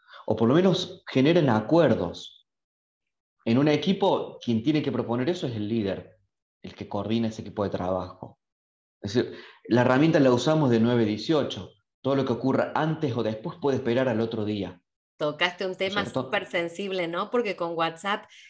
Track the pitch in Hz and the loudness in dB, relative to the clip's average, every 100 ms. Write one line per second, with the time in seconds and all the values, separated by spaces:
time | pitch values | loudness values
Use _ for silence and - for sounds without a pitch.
0 | _ - - - 117 156 185 165 - - | _ -12 -4 2 4 6 4 2 -2 -10
1 | - 131 139 170 143 110 110 165 143 98 | -2 2 4 6 4 2 4 4 4 2
2 | 90 - - _ _ _ _ _ _ _ | -2 -6 -16 _ _ _ _ _ _ _
3 | _ _ _ _ 113 120 151 147 190 196 | _ _ _ _ 0 4 4 2 2 2
4 | 190 131 - - 123 110 127 151 139 123 | 2 2 -2 -8 -2 -2 2 0 0 -4
5 | 113 117 131 180 135 110 104 113 98 85 | -2 -2 -2 -4 -4 -4 -4 -2 -2 -4
6 | - _ _ _ _ _ 95 - 98 104 | -10 _ _ _ _ _ -18 -14 -10 -6
7 | 101 113 113 110 90 107 98 95 90 92 | -2 -2 -2 -6 -10 -4 -4 -2 -4 -4
8 | 92 - - _ _ _ _ _ _ _ | -6 -12 -18 _ _ _ _ _ _ _
9 | 101 120 - - - - - 120 123 127 | -4 -2 -2 -4 -18 -12 0 4 4 4
10 | 160 156 131 120 156 156 135 113 117 123 | 4 6 4 4 2 2 4 4 4 2
11 | 107 107 - 151 - - 92 _ _ _ | 0 -2 0 0 0 -6 -14 _ _ _
12 | 131 139 131 117 131 127 - 120 156 156 | -2 0 0 -2 0 0 0 0 -2 -2
13 | 147 117 107 110 170 - 143 127 127 120 | -4 -2 -4 -4 -10 -4 -2 0 0 0
14 | 131 110 113 113 104 104 87 - _ _ | 0 0 -2 -4 -4 -4 -6 -10 _ _
15 | _ - 151 147 175 - 190 185 190 208 | _ -6 -6 -2 -4 -2 -8 -4 -4 -4
16 | 202 - - 202 190 180 170 170 202 185 | -4 -4 -2 -4 -4 -4 -4 -6 -6 -4
17 | 165 175 202 247 208 180 170 165 165 165 | -4 -4 -4 -2 -2 -4 -6 -2 -4 -4
18 | 196 208 - - - | -6 -6 -6 -20 -20